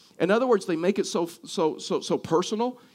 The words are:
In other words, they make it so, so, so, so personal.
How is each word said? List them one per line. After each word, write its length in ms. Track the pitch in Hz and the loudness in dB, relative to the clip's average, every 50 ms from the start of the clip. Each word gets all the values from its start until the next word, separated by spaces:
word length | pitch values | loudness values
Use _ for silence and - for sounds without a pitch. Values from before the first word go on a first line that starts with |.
| _ _ _ - | _ _ _ -2
In 140 | 165 175 | 2 2
other 160 | 202 233 262 254 | 4 4 4 4
words, 180 | 233 196 - | 4 2 2
they 120 | - 170 156 | 0 -2 0
make 220 | 170 180 208 - | 2 2 2 0
it 60 | - | -2
so, 200 | - - - 170 | -2 -2 -2 -2
so, 520 | 170 - - - - - 202 165 156 - - | -2 -4 -10 -16 -8 -4 -2 0 0 0 -4
so, 220 | - - 190 139 | -4 -4 -4 -4
so 180 | - - 170 131 | -2 -2 -2 -2
personal. 640 | - - 165 165 180 - 220 214 233 247 247 - - - _ | 0 2 2 2 2 0 -2 -2 -2 -2 -4 -8 -14 -20 _